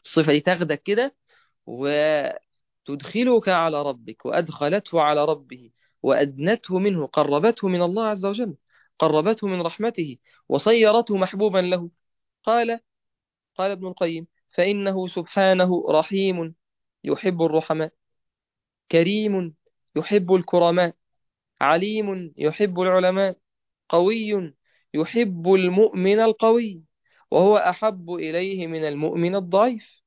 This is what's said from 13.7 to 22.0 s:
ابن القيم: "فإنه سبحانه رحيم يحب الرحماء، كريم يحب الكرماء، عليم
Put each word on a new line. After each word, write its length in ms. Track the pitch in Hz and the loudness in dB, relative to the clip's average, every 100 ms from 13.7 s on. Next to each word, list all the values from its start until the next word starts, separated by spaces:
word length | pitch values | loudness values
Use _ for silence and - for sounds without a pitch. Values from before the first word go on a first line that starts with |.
ابن 160 | 190 185 | -4 -10
القيم: 400 | 180 170 165 165 _ _ | -4 -4 -4 -12 _ _
"فإنه 560 | - 180 202 196 190 180 | -2 0 0 -2 -4 -6
سبحانه 800 | 180 170 202 190 185 185 175 - | -8 -4 2 4 4 2 0 2
رحيم 640 | 151 160 196 190 180 160 165 _ _ _ _ | 0 0 -2 0 -2 -6 -12 _ _ _ _
يحب 380 | - - 202 175 | -6 -2 -2 0
الرحماء، 520 | 165 156 - 160 160 _ _ _ _ _ _ _ _ _ _ | 0 0 -2 -4 -4 _ _ _ _ _ _ _ _ _ _
كريم 640 | 165 175 208 214 190 175 156 _ _ _ - | 2 2 0 0 -2 -4 -10 _ _ _ -8
يحب 380 | - 208 180 | 0 0 4
الكرماء، 640 | 190 - 175 170 180 170 - _ _ _ _ _ _ | 0 2 2 4 2 0 -4 _ _ _ _ _ _
عليم 720 | 139 165 202 214 | 2 2 0 -4